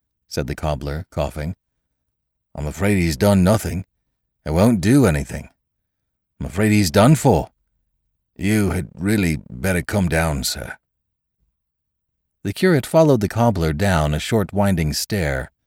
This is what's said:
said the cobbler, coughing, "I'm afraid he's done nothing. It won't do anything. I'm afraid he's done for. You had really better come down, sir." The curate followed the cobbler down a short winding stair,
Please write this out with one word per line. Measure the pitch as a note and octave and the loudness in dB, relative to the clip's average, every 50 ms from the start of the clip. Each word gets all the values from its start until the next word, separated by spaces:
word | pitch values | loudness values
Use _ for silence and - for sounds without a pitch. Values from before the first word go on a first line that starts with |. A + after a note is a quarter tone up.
| _ _ _ _ _ _ | _ _ _ _ _ _
said | - - D2 | -8 -6 -6
the | C2+ D2 | -6 -6
cobbler, | - - D#2 D2 C2 C#2+ D2 C#2+ D#2+ E2+ - | -6 -4 -4 -4 -4 -6 -8 -8 -8 -10 -10
coughing, | - E2 D2+ C2+ B1 D2+ D2 E2 F#2+ - _ _ _ _ _ _ _ _ _ _ _ _ _ _ _ _ _ _ - | -6 -6 -6 -6 -6 -8 -8 -8 -10 -12 _ _ _ _ _ _ _ _ _ _ _ _ _ _ _ _ _ _ -14
"I'm | - D2 | -10 -10
afraid | D2+ C#2 D2+ F#2+ G#2 G#2 F#2+ | -10 -6 -4 -2 0 0 0
he's | F2 E2 D2+ | 0 0 0
done | C2 G2+ G2+ G2+ G2 | 0 2 2 4 4
nothing. | F2+ F2+ A2 A2 - E2+ D#2+ F2+ F#2 - _ _ _ _ _ _ _ _ _ _ - | 4 4 2 2 0 -4 -8 -8 -10 -12 _ _ _ _ _ _ _ _ _ _ -8
It | - | -4
won't | D#2 E2 G3+ A#3 - F#2 | 0 2 4 4 2 2
do | D#2 G2+ B2+ D3 C3 | 2 2 4 4 4
anything. | G2 D#2 D2 C#2+ - - C#2+ C#2+ - _ _ _ _ _ _ _ _ _ _ _ _ _ _ _ _ _ - | 4 2 0 -2 -6 -8 -12 -14 -16 _ _ _ _ _ _ _ _ _ _ _ _ _ _ _ _ _ -12
I'm | D#2 | -12
afraid | B1+ D2 F#2 G#2+ G#2+ | -8 -4 -2 0 2
he's | G#2+ G#2+ G2+ E2+ | 2 2 2 2
done | C#2+ G2+ G#2 C3 D#3+ | 4 4 6 6 6
for. | - - C#3 G#2 D2+ C2+ - _ _ _ _ _ _ _ _ _ _ _ _ _ _ _ _ _ | 4 4 2 2 2 0 -4 _ _ _ _ _ _ _ _ _ _ _ _ _ _ _ _ _
You | - - G2 G#2+ G#2+ G#2 F#2 | -6 -2 0 0 0 0 0
had | E2 F2+ D#2 A1 - | -2 -4 -6 -8 -10
really | - E2+ G2 A2 G#2+ F#2+ E2+ D#2+ D2 - - | -6 -4 -2 0 0 0 0 -2 -4 -6 -12
better | - B1 C#2 F#2+ F#2 F2+ | -12 -6 -4 -2 -2 -2
come | D#2+ - - G#2 F#2+ E2 | -4 -2 -2 -2 0 0
down, | D#2+ D#2+ E2 D#2+ D2+ C#2 | 0 0 0 0 -2 -4
sir." | B1+ - - C#2 A#1+ - - - _ _ _ _ _ _ _ _ _ _ _ _ _ _ _ _ _ _ _ _ _ _ _ _ _ _ _ _ _ _ _ _ | -6 -6 -8 -8 -10 -12 -14 -18 _ _ _ _ _ _ _ _ _ _ _ _ _ _ _ _ _ _ _ _ _ _ _ _ _ _ _ _ _ _ _ _
The | - G#2 G2+ | -10 -10 -4
curate | - F#3 F#3 F3 C#3 B2 | -2 0 2 2 0 0
followed | - - D#3+ E3 D3+ C#3 A#2 | 0 2 4 4 4 4 2
the | G#2 F#2 | 0 0
cobbler | - A2 A#2 A#2+ G#2 F2 E2 D#2 D#2 | 0 0 0 2 2 0 0 -2 0
down | D2 G2 G2+ F#2 D#2+ D2+ D2 D2+ | 0 0 0 2 2 2 0 0
a | D#2 | -2
short | - - A#2+ A2+ G2 - | -2 -2 -2 -2 -2 -2
winding | - G2 G2+ G2+ F#2+ E2 E2 D2+ C#2+ | -2 0 0 2 2 0 0 -2 -2
stair, | - - - A2 G2+ E2+ D2 C#2 C2 B1+ - _ _ _ | -4 -6 -6 -4 -2 -2 -2 -4 -4 -6 -10 _ _ _